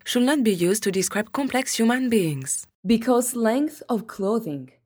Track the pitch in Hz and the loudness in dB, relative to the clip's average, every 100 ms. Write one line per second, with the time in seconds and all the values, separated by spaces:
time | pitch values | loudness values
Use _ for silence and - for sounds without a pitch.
0 | - 247 247 294 220 180 175 214 202 190 | -4 0 2 4 2 2 2 0 0 -2
1 | 185 202 220 - 269 254 262 - 226 254 | -2 -2 -4 -4 -2 -2 -2 0 2 2
2 | 254 226 165 139 135 - - _ 185 226 | 2 2 2 -2 -6 -8 -10 _ 0 2
3 | 240 240 247 240 220 254 302 - - 226 | 4 2 0 0 0 2 -2 -4 -4 -4
4 | - - 196 226 220 143 131 _ | -4 -4 -2 -2 -2 -8 -10 _